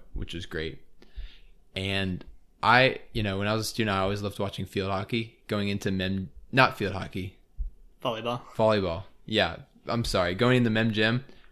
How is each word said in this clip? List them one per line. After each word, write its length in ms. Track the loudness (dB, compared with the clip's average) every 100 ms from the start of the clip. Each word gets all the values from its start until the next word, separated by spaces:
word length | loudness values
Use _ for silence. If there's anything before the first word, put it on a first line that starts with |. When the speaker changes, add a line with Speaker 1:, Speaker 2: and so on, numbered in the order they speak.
| -10
Speaker 1:
which 200 | -8 -6
was 120 | -8 -8
great. 340 | -6 -6 -8 -18 -20 -18 -12 -12 -14 -20 -20 -12 -8
And 480 | -4 -2 -2 -4 -10 -20 -20 -2
I, 380 | 6 6 6 2 -8
you 100 | -4
know, 140 | -2 -2
when 80 | 0
I 60 |
was 120 | -2 -2
a 20 |
student, 260 | -2 0 2
I 40 |
always 200 | 0 -2
loved 180 | -4 -4
watching 260 | -6 -6 -6
field 260 | -4 -2
hockey. 460 | -4 -4 -6 -6 -12 -4
Going 220 | -2 -2
into 220 | -2 -2
mem-, 380 | -2 -2 -4 -6 -12 -2
not 260 | 4 4 4
field 160 | -4
hockey. 440 | -4 -6 -8 -10 -12 _ -8 -8 -8 -20 -8
Speaker 2:
Volleyball. 380 | -6 -4 -4 -6 -6 2
Speaker 1:
Volleyball. 480 | 4 4 2 -4 -8 -16 -2
Yeah. 320 | 2 2 -2 -14 _ -4
I'm 180 | -2 0
sorry. 280 | 0 2 2
Going 220 | 4 6
in 60 |
the 60 | 4
mem 240 | 4 2
gym, 320 | 4 2 2 -2 -20 -12